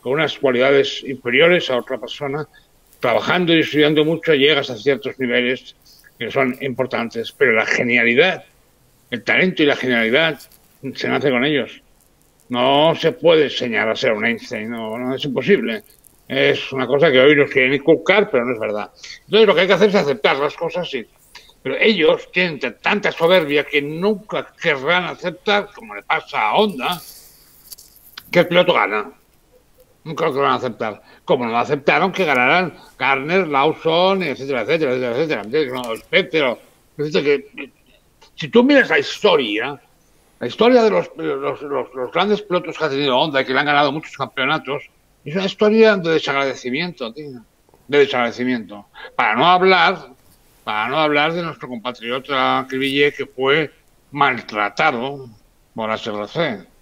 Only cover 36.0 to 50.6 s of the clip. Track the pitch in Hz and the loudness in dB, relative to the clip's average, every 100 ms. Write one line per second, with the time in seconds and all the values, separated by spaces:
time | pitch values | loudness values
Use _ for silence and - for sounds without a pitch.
36 | - 175 190 160 135 110 _ _ _ - | -2 -2 0 -2 -2 -4 _ _ _ -10
37 | 147 175 147 143 135 - 135 _ _ _ | -4 -2 0 -2 -4 -18 -18 _ _ _
38 | _ _ _ - 151 226 254 277 - 156 | _ _ _ -14 2 2 6 4 4 0
39 | 139 - 208 165 117 104 127 143 _ _ | 0 -2 2 2 0 -4 -6 -10 _ _
40 | _ _ _ _ 123 - 233 254 220 180 | _ _ _ _ -10 0 4 4 4 0
41 | 160 - 160 139 143 131 143 139 117 131 | -4 -8 -6 -4 -6 -6 -6 -6 -6 -8
42 | 123 165 196 208 - 175 170 - 156 135 | -4 -2 0 -2 -2 -4 -4 -6 -4 -2
43 | 143 127 160 135 123 131 147 143 147 151 | 0 0 0 0 0 -2 2 2 2 -2
44 | - - 123 - 131 156 - - - _ | -10 -10 -8 -4 -2 -2 -4 -10 -10 _
45 | _ _ 143 175 190 - 214 220 220 202 | _ _ -8 -6 -6 0 2 6 4 4
46 | 165 160 - 139 139 123 127 131 180 170 | 0 -2 0 -2 -2 -4 -6 -6 -6 -8
47 | 117 123 147 123 _ _ _ _ - 143 | -12 -12 -16 -16 _ _ _ _ 0 4
48 | 139 131 120 110 127 123 104 104 - - | 4 2 -2 -2 -4 -4 -6 -18 -20 -20
49 | - - 117 113 165 180 185 185 170 175 | -10 -2 0 4 4 6 4 4 2 0
50 | 143 - _ _ _ _ | -10 -20 _ _ _ _